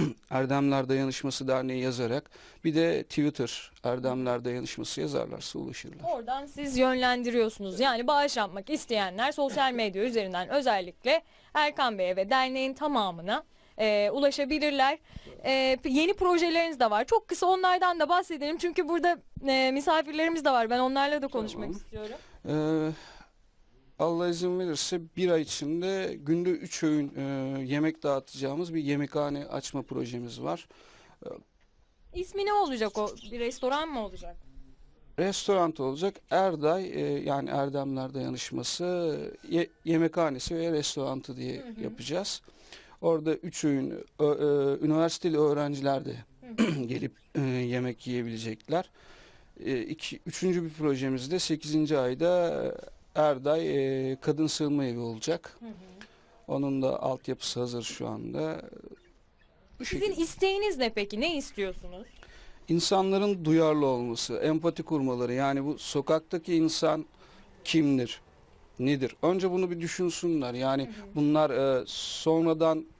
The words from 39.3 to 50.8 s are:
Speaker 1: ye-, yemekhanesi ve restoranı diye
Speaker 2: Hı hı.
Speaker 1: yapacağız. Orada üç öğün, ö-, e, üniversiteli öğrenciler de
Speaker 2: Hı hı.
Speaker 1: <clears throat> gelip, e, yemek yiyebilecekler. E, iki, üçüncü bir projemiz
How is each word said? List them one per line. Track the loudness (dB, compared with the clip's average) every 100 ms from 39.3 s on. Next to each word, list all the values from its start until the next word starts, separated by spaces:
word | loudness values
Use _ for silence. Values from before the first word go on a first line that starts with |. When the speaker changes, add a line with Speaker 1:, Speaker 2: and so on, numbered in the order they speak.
| -12 -4
Speaker 1:
ye-, | -2 -2 _ 0
yemekhanesi | 2 2 2 0 0 -4 -2
ve | 0
restoranı | 0 -2 -2 -4 -4 -8 -8
diye | -8 -8
Speaker 2:
Hı | -10 -10
hı. |
Speaker 1:
yapacağız. | -10 -8 -6 -4 -4 -8 -10 -20 -20 -20 -20 -2
Orada | 0 2 2 0
üç | -4 -2
öğün, | 2 2 0 -6 -12 0
ö-, | 2 4 4 4 4 2
e, | 2
üniversiteli | 2 2 0 0 4
öğrenciler | 4 4 0 -2 0 0 -2
de | -10 -14 -20 -14 0
Speaker 2:
Hı |
hı. | 0 0
Speaker 1:
<clears throat> | -2
gelip, | -4 -6 -10 _ -4
e, |
yemek | -2 -2 -2 -2 -2 -6 -6
yiyebilecekler. | -4 -4 -6 -8 -10 -2 -2 -2 _ -20 -20 -20 -20 -20 -10 -4
E, | -4
iki, | -4 -8 -10 -10 -10
üçüncü | -4 0 0
bir | -2
projemiz | -2